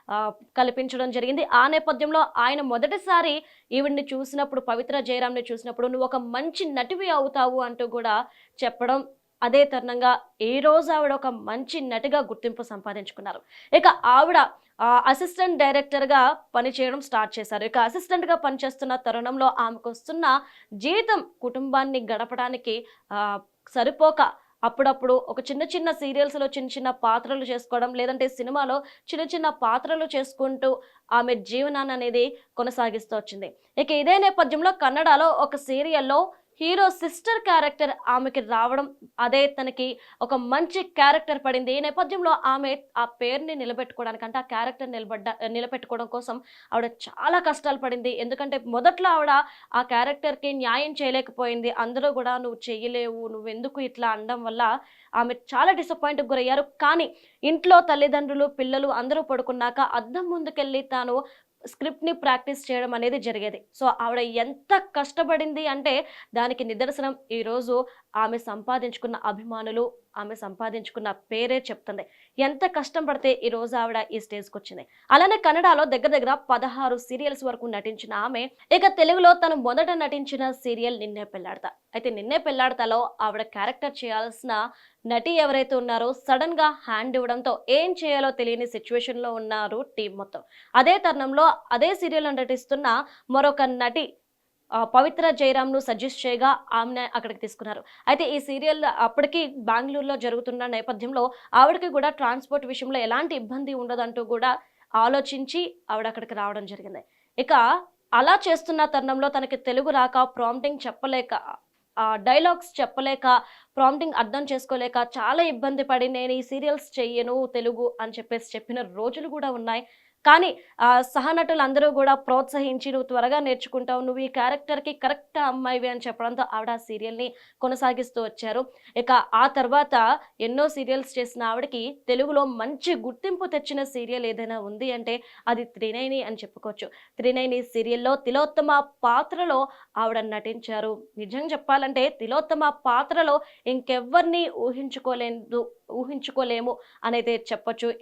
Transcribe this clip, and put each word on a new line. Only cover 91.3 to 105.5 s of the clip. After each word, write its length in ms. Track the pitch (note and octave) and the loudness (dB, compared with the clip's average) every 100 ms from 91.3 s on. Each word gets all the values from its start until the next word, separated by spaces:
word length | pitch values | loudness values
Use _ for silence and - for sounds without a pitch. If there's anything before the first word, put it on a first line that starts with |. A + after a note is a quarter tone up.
| C4+ E4 - - | 6 6 4 0
అదే 220 | A#3+ D#4 | 2 2
సీరియల్లో 360 | F#4+ F4 D#4 D4+ | 2 -2 -2 -2
నటిస్తున్న 760 | C4 B3+ B3+ - C#4 C#4 A#3 - - - | -2 -2 -4 -2 -2 0 0 -2 -12 -2
మరొక 320 | C4 C#4+ C#4+ | 4 4 4
నటి, 540 | C4 B3 A#3+ A#3 D4+ - _ _ _ _ _ | 0 0 -2 -2 -6 -10 _ _ _ _ _
ఆ, 120 | A3+ | -4
పవిత్ర 460 | A3 B3 C#4+ D4 E4 | 4 6 6 4 0
జయరాంను 480 | D#4 C4+ C4 C4 C4+ | 4 2 2 2 -2
సజెస్ట్ 480 | C4 A3 C4 - B3+ | -2 -4 -6 -6 -4
చేయగా 380 | A#3+ C4 C4+ - | 2 2 2 0
ఆమెనే 380 | A3+ A#3 B3 B3 | -2 -2 -6 -6
అక్కడికి 260 | A#3+ A3+ A3 | -6 -8 -10
తీసుకున్నారు. 440 | G#3+ - G#3+ G#3 - - - | -12 -12 -12 -12 -14 -4 0
అయితే 160 | C#4 | 2
ఈ 140 | D4+ C#4+ | 2 -2
సీరియల్ 460 | C#4 C4+ D4+ D#4 | -4 -2 0 0
అప్పటికి 640 | D4 - A#3 D4 C#4+ E4 D4+ | 0 0 0 2 0 0 -4
బెంగళూరులో 680 | C#4 A3 A3+ C4+ C#4+ C#4 C4+ | -4 -2 -2 -2 -4 -4 -4
జరుగుతున్న 500 | A#3+ A#3+ B3 A#3+ B3 | -4 -4 -6 -6 -6
నేపథ్యంలో 640 | A3+ A3+ G#3+ A#3+ C4+ B3 - - | -6 -6 -8 -4 -2 -2 -4 2
ఆవిడకి 340 | B3 C#4+ E4 F4 | 6 6 6 -2
కూడా 200 | C#4 D4 | 0 0
ట్రాన్స్‌పోర్ట్ 580 | D4+ B3 B3+ C4 C#4+ B3+ | 0 -2 -4 -4 -6 -6
విషయంలో 320 | B3+ C4 C4+ | -8 -6 -4
ఎలాంటి 360 | A3+ A#3+ D#4 | 0 0 -2
ఇబ్బంది 400 | C#4+ G#3+ C4 C#4 | -6 -8 -8 -8
ఉండదంటూ 500 | C4+ A#3+ B3 A#3 A#3+ | -8 -6 -4 -4 -6
కూడా 340 | A3 A#3 B3+ - - _ _ | -4 0 0 0 -6 _ _
ఆలోచించి 800 | A3 A#3 C#4 C#4 C#4 C4+ | 2 4 2 0 -6 -6